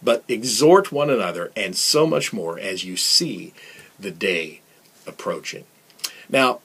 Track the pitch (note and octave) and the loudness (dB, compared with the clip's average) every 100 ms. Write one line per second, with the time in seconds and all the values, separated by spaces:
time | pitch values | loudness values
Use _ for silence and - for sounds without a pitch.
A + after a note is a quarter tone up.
0 | A#2+ A#2 - A#2+ B2 A2 D3+ F#3 F#3+ C#3+ | 2 0 0 -4 -2 2 8 8 6 0
1 | D3 C3 F#2 E2+ E2+ - G2 F#2 - D#3 | 0 2 0 -4 -6 -4 -6 -2 0 2
2 | D#3+ D3+ C#3+ - E2 E2+ F#2+ F#2 F#2 F2+ | 2 2 -2 -6 -6 -6 -8 -8 -8 -4
3 | - - E3+ G2 F2 - - - - _ | 2 2 0 -6 -12 -20 -20 -20 -20 _
4 | G2 E2 G2 F2+ D#2+ - _ _ _ _ | -12 -4 -2 -2 -4 -12 _ _ _ _
5 | - D#2+ - E2 - - - _ _ _ | -20 -10 -6 -6 -8 -14 -16 _ _ _
6 | - - - C3+ B2+ B2 | -12 -12 -4 0 2 0